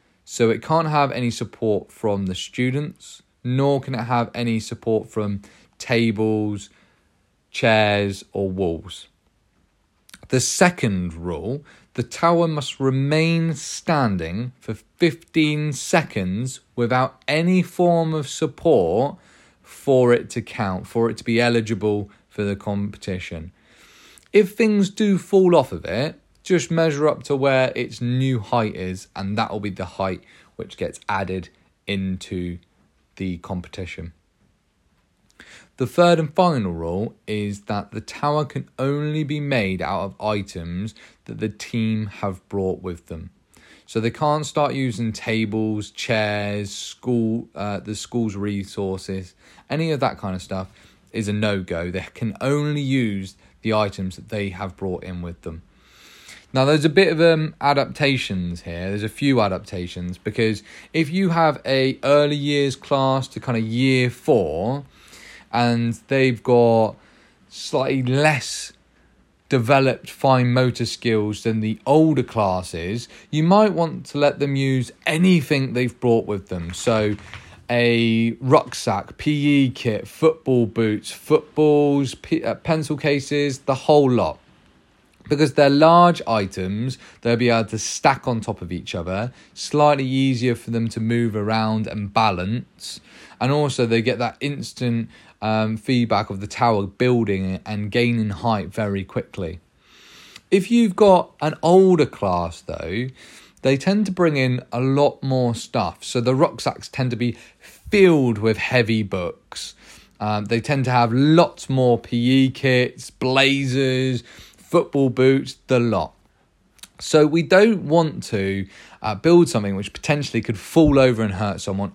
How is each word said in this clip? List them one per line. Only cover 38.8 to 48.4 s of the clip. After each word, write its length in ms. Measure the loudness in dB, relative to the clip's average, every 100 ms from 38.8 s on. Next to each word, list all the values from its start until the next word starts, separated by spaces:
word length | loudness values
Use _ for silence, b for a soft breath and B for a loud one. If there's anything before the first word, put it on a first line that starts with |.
| -4 -2 -4 -4
be 140 | -4 -4
made 440 | -2 -2 0 -2
out 180 | -4 -4
of 200 | -6 -6
items 760 | -4 -4 -6 -10 -8 -8 -8 B B B -16
that 120 | -8
the 120 | -8
team 560 | -8 -8 -4 -2 -2 -6
have 400 | -8 -8 -8 _
brought 320 | -4 -2 -4
with 280 | -8 -12 -14
them. 200 | -14 -16 _ _ b b b
So 160 | -8 -4
they 100 | -2
can't 360 | 0 0 0 -2
start 260 | -2 -2
using 400 | -2 -4 -4 -6
tables, 800 | -6 -4 -2 -2 -2 -2 -4 -8
chairs, 840 | -10 -4 -2 -2 -4 -4 -6 -8
school, 760 | -10 -14 -10 -4 0 0 -4 -8
uh, 260 | -8 -6 -6
the 140 | -8
school's 420 | -10 -6 -4 -4
resources, 1000 | -4